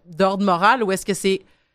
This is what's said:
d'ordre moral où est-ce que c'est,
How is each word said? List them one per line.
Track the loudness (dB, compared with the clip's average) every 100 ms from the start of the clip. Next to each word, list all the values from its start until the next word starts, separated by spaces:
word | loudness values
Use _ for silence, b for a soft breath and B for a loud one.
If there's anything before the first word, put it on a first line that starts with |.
d'ordre | -10 -2 0 0
moral | 0 2 2 2
où | 0
est-ce | -4 -4
que |
c'est, | -4 -2 -4 -6 _ _